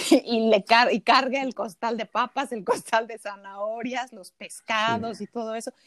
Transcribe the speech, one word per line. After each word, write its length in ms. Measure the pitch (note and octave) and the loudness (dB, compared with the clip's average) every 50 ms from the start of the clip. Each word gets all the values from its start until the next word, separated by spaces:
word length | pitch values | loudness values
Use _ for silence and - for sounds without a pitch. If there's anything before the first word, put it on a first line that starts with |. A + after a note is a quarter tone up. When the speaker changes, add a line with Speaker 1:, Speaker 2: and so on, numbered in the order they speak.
Speaker 1:
<laughs> 220 | D#4+ - - C4 - | 4 4 4 4 4
y 240 | - A#3+ A3 A3+ A3+ | 2 0 2 4 4
le 140 | A3 G3+ G3+ | 4 4 4
car-, 300 | - A3+ A#3 B3 - G#3+ | 4 6 6 6 4 2
y 80 | A3 | 0
cargue 400 | - - A#3 B3+ C4+ C4 A#3 C#4 | 2 4 4 4 4 2 -2 -2
el 120 | C4+ C4 A3 | -4 -4 -6
costal 440 | - G#3 A3+ E3+ _ - A#3 A#3 A3 | -6 -8 -8 -8 _ -4 -4 -4 -4
de 80 | A3 | -6
papas, 460 | - _ G#3+ B3 A#3+ - C4+ C#4+ A3+ | -6 _ -4 -4 -2 -4 -6 -6 -4
el 120 | B3 A3 F3+ | -6 -8 -2
costal 400 | A3 B3+ - - - - A3+ A#3 A3 | -2 -2 -2 -2 0 0 0 0 0
de 100 | A#3 A3 | -8 -12
zanahorias, 920 | - G3+ G3+ G3 G3+ G3 G3 G3+ G#3 G#3+ A3+ A#3 A#3 B3+ B3 B3+ B3 B3 A#3 | -10 -12 -12 -12 -14 -16 -8 -8 -6 -6 -6 -6 -6 -6 -6 -6 -8 -8 -12
los 180 | G#3 F3+ - | -18 -20 -20
pescados 840 | _ _ G3+ E3+ - - _ - A3+ G#3+ G#3+ A3+ A#3 A3+ A3+ A#3 G#3+ F3+ | _ _ -18 -16 -16 -18 _ -4 -2 0 0 0 0 -2 -4 -6 -8 -8
Speaker 2:
Sí. 60 | G#3 | -10
Speaker 1:
y 20 | - | -10
todo 280 | _ A#3+ A3+ A3 A3 | _ -8 -8 -6 -6
eso, 160 | A3+ A3 - - _ _ | -8 -8 -10 -14 _ _